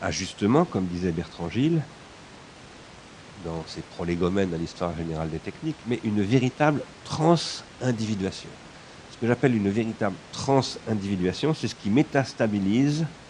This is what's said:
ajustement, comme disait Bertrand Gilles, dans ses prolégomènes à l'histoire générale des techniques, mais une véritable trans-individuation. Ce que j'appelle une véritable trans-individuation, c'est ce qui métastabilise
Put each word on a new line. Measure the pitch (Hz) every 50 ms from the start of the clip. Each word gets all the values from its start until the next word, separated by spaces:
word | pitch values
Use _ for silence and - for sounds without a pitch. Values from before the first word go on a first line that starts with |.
| 92
ajustement, | 92 82 80 95 87 - - 104 101 123 156 180
comme | - - 95 95
disait | 90 87 87 90 90 80
Bertrand | 85 82 - - - 87 82
Gilles, | 82 110 135 160 170 160 139 - - - - - - - - - - - - - - - - - - - - - - - - - - - - - - 104 90
dans | 82 82 82 80 -
ses | - - 78
prolégomènes | - - - 90 85 87 85 90 87 95 98 98 92 85
à |
l'histoire | 82 85 82 - - 90 87 82
générale | 82 82 82 80 78 80 80
des | 78 80
techniques, | - 101 - - - 160 151 - -
mais | 117 120 110 -
une | 110 104 104 101
véritable | 95 123 135 123 127 - - 151 151 147 127 - - - - -
trans-individuation. | - - 151 151 165 175 160 - - - - - - - - 120 127 123 104 110 107 110 95 95 95 - - - 80 - - - - - - - - - - - - -
Ce | -
que | 117 113
j'appelle | 123 123 143 135 120
une | 110 98 98
véritable | 98 113 113 113 104 - 113 98 92 80 - - -
trans-individuation, | - - - 139 135 123 - - - - 113 110 104 95 98 101 92 90 92 87 - - 151 160
c'est | - - 110
ce | -
qui | - - 101
métastabilise | 104 139 151 - - 139 127 - - - 120 110 104 101 95 98 107 123 139 147 147 156 165 143 - - -